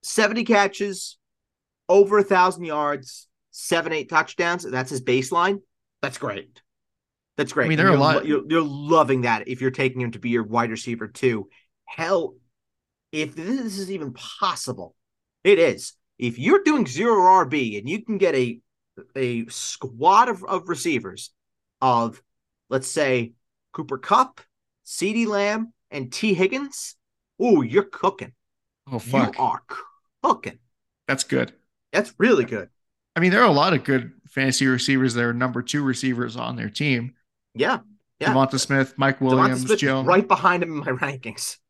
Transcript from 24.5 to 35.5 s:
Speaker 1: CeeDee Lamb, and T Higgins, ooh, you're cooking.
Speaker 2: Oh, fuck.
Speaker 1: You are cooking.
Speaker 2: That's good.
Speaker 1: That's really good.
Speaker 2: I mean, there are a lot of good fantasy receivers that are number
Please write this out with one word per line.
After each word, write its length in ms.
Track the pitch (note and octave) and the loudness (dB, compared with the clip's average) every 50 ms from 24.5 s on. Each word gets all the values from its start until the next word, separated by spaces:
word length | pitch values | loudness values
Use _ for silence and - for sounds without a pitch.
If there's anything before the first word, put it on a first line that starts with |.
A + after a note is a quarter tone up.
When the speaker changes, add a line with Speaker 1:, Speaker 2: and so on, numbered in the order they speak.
| _ _ _ _ _ _ _ | _ _ _ _ _ _ _
Speaker 1:
CeeDee 400 | - - - F3 G3+ A3 A#3 A#3 | -14 -8 -4 -2 -2 0 0 0
Lamb, 460 | A3 G#3 G3+ G3+ G#3 G#3+ A3 A3+ A#3 _ _ _ _ | 0 0 0 0 0 -2 -4 -6 -10 _ _ _ _
and 220 | - D3 C3 B2+ - | -10 -10 -10 -8 -8
T 200 | - - A3 G3 | -4 0 0 2
Higgins, 640 | D#3+ F#3 F#3+ B3+ C4 C#4+ C#4 - - - - - _ _ _ _ _ _ _ _ _ G#3+ | 2 2 0 0 -4 -8 -8 -12 -14 -14 -14 -16 _ _ _ _ _ _ _ _ _ 2
ooh, 200 | B3 G#3+ D#3 B2+ | 4 4 4 4
you're 220 | A2+ B2 G3 G3 | 2 2 0 0
cooking. 480 | - - - - F#3+ - - - - _ _ _ _ _ _ _ _ _ _ _ - | 0 -6 -2 -2 -2 -2 -4 -16 -18 _ _ _ _ _ _ _ _ _ _ _ -10
Speaker 2:
Oh, 80 | C3 A2+ | -10 -8
fuck. 380 | - A#2 B2+ C3+ B2 G#2 - | -6 -2 0 0 0 0 0
Speaker 1:
You 80 | - B2 | -2 -2
are 180 | A#2 - - _ _ - - - - _ _ _ _ _ _ - | -2 -2 -4 _ _ -16 -16 -16 -18 _ _ _ _ _ _ 0
cooking. 360 | F4 C#4 - - - - _ _ _ _ _ _ _ _ _ _ | 0 0 0 -2 -14 -14 _ _ _ _ _ _ _ _ _ _
Speaker 2:
That's 180 | - C3+ C3+ - | -4 -4 -4 -2
good. 280 | - C#3 C3 A#2+ A#2+ _ _ _ _ _ _ _ _ - | -2 -2 -2 -2 -4 _ _ _ _ _ _ _ _ -2
Speaker 1:
That's 220 | E3+ G#3 - - _ | -2 -2 -2 -2 _
really 260 | F3+ B3 A#3 D3+ A#2+ | 2 4 4 4 2
good. 260 | A#2 A#2 G#2 F#2 - _ _ _ _ _ _ _ _ _ | -2 -4 -10 -10 -12 _ _ _ _ _ _ _ _ _
Speaker 2:
I 60 | E3+ | 0
mean, 100 | E3+ F#3 | 2 2
there 120 | F3+ G#3+ B3 | 4 4 4
are 60 | G#3+ | 4
a 40 | D3+ | 6
lot 200 | C#3 D3+ F#3+ F3 | 4 4 4 2
of 120 | C3 - | 0 0
good 280 | - C#3 C3 A#2+ - - _ _ - | 0 0 0 0 -4 -16 _ _ -10
fantasy 380 | _ C3+ C3+ C3+ B2+ - C#3 | _ -2 -2 0 0 2 2
receivers 480 | C3+ C3 B2 B2 - C#3 C3 C3 B2+ A2+ | 2 2 0 0 0 0 2 2 0 0
that 100 | A#2+ A#2+ | 0 -2
are 100 | A#2+ A#2 | -2 -2
number 280 | A#2+ B2+ B2+ | -2 -2 -2